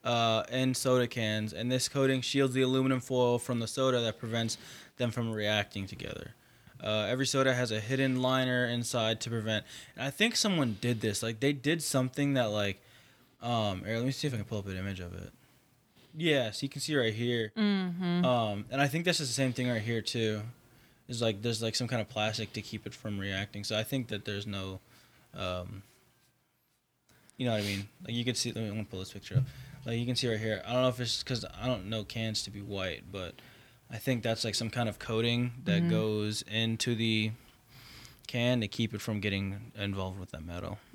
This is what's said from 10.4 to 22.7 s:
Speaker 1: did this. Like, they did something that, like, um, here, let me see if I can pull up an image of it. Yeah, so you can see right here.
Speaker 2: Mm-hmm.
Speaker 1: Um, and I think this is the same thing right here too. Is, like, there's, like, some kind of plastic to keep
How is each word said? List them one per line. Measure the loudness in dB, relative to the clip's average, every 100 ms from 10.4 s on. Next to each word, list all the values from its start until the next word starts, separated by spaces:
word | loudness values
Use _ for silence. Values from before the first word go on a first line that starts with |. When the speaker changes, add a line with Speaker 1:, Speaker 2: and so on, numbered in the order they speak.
| 2 4 2 2
Speaker 1:
did | 0 0
this. | 0 0
Like, | -4 0
they | 0
did | 2 0 0
something | 2 2 0 0 2
that, | 2 2
like, | 2 0 -2 -14 -20 -20 -20 _ _
um, | -2 2 2 -2
here, | -2 -2
let | -2
me |
see | -2 -2
if |
I | -2
can | -4
pull | -4
up | -4
an | -4
image | -4 -6
of | -8
it. | -10 -12 -16 _ _ _ _ _ _ -18 -2
Yeah, | 4 4 2
so | -2
you | -6
can | -4
see | 0 4
right | 4
here. | 2 2 2 0 2
Speaker 2:
Mm-hmm. | 2 2 0 -2 0 4 4
Speaker 1:
Um, | 4 2 -2 -4
and | 2
I | 2
think | 2 2
this | 2
is | 0
the |
same | 0 0
thing | 0 0
right | 0
here | 0 -2
too. | -2 0 0 0 -6 -14 -20 -20 -20 _ -10
Is, | 0
like, | 0 0
there's, | -2 0
like, | 0 0
some | 0
kind | -2
of | -2
plastic | -2 0 0 -4
to | -6
keep | -8